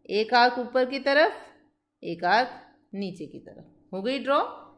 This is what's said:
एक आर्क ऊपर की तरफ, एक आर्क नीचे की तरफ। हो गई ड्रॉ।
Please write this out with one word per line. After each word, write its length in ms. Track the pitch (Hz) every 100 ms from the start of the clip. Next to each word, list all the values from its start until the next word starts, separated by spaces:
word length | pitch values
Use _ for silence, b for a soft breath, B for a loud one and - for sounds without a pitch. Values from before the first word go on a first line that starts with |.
| -
एक 240 | 202 220
आर्क 260 | 247 247 247
ऊपर 300 | 233 254 247
की 100 | 269
तरफ, 340 | 277 277 349 - - _ _ _ _ _
एक 200 | - 170 175
आर्क 240 | 208 254 - - _ _
नीचे 320 | 190 196 175 151
की 140 | -
तरफ। 320 | - - - _ -
हो 80 | 185
गई 180 | 202 269
ड्रॉ। 200 | 262 285 480 - -